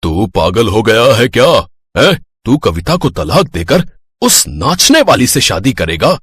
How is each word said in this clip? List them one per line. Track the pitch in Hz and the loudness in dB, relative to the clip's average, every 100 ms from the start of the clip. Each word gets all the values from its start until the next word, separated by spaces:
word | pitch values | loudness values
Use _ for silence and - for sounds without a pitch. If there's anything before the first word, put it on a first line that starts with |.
तू | 85 80 104 | -4 -4 -2
पागल | - 82 92 117 | -2 -2 0 0
हो | 98 | 0
गया | 113 110 120 113 | 2 2 4 2
है | 123 | 0
क्या? | - 135 143 - _ _ - | 2 2 2 -2 _ _ 0
हैं? | 160 180 - _ - | 0 0 -6 _ -2
तू | 143 | 0
कविता | - 82 85 175 | 0 -4 -4 -2
को | 151 | -2
तलाक | - 78 85 190 | -4 -2 0 0
देकर | 87 82 160 - - _ _ | -4 0 0 0 -8 _ _
उस | 247 - - | -2 0 -2
नाचने | 76 107 180 - 302 | -4 -4 0 2 2
वाली | 277 120 123 | 4 2 2
से | - | 0
शादी | - 85 117 | -2 -2 -2
करेगा? | 127 82 82 120 185 | -2 -4 -2 0 -2